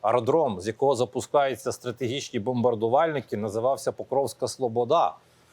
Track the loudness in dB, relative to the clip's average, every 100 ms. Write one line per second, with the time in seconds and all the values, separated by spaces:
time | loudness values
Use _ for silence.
0 | 2 2 4 2 2 -2 -6 0 2 2
1 | 0 -2 0 2 2 -2 -6 -6 -8 -6
2 | -4 -4 -4 -4 -2 0 0 0 2 2
3 | 2 -2 -6 -6 -4 -2 0 0 -4 -6
4 | -2 -2 -2 -4 -6 -2 -2 0 2 2
5 | 2 -2 _ _ _